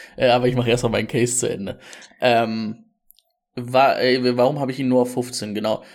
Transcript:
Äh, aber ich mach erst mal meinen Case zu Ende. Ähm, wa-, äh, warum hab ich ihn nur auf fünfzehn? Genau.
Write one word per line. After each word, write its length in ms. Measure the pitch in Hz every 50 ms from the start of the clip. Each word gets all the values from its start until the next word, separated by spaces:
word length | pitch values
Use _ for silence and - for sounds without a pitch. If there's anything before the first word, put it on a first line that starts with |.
| - - -
Äh, 140 | - 127 123
aber 180 | 120 123 123 123
ich 80 | 123
mach 100 | 123 120
erst 160 | 117 117 123 -
mal 60 | 117
meinen 180 | 107 104 107
Case 300 | - - 123 120 120 -
zu 120 | - 117 -
Ende. 300 | - 98 101 95 - - - - - - - - _ _
Ähm, 640 | - 123 117 113 117 113 110 110 110 107 110 - - _ _ _ _ _ _ _ _ _ _ _ _ _ _
wa-, 460 | 123 123 123 127 127 135 127 - -
äh, 360 | 113 127 127 131 123 123 123
warum 220 | 123 123 131 151 143
hab 120 | 139 127
ich 100 | 127 139
ihn 80 | 135 127
nur 140 | 127 127 123
auf 100 | 123 -
fünfzehn? 420 | 127 120 - - - 104 104 101
Genau. 300 | 104 104 107 107 - - - -